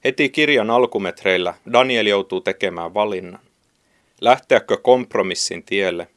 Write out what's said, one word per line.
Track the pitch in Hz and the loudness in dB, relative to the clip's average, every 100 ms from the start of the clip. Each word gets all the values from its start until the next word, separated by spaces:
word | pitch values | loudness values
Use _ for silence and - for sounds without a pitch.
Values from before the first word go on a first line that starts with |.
Heti | 127 131 143 | -4 -2 -2
kirjan | 143 151 139 107 | 0 2 2 2
alkumetreillä | 117 123 110 95 - 98 92 87 87 - | 2 2 -2 -6 -4 0 0 -2 -6 0
Daniel | 120 131 120 107 | 2 2 2 0
joutuu | 101 95 92 | 0 -2 -4
tekemään | 101 95 101 85 85 | -4 -4 -4 -6 -6
valinnan. | 98 107 95 90 90 _ _ _ _ _ _ _ _ | -2 -2 -4 -10 -18 _ _ _ _ _ _ _ _
Lähteäkö | 117 131 _ 123 - 101 | 2 2 _ 0 2 -2
kompromissin | - 127 123 110 95 90 - 90 | 4 2 2 -2 -2 -4 -6 -8
tielle | - 98 95 87 85 | -6 -2 -2 -4 -10